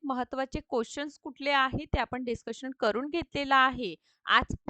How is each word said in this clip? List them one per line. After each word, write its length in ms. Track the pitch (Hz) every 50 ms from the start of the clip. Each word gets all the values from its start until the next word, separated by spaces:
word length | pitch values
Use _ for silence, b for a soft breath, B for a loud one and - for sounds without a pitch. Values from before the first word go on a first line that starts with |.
| 311
महत्त्वाचे 560 | 269 254 254 240 - - 262 269 262 - 311
क्वेश्चन्स 580 | - - 277 233 233 - - 285 294 302 - -
कुठले 280 | - 311 247 - 269 285
आहे, 340 | 285 277 262 262 247 254 311
ते 140 | - - 277
आपण 260 | 233 - - 254 254
डिस्कशन 460 | 240 226 - - 226 226 - 262 262
करून 380 | 262 - 247 214 202 233 277 302
घेतलेलं 480 | 294 339 294 - - 285 285 269 269
आहे. 380 | 269 262 269 254 247 247 185 156 - _ _ _ _ -
आज 320 | - 196 247 262 - - - -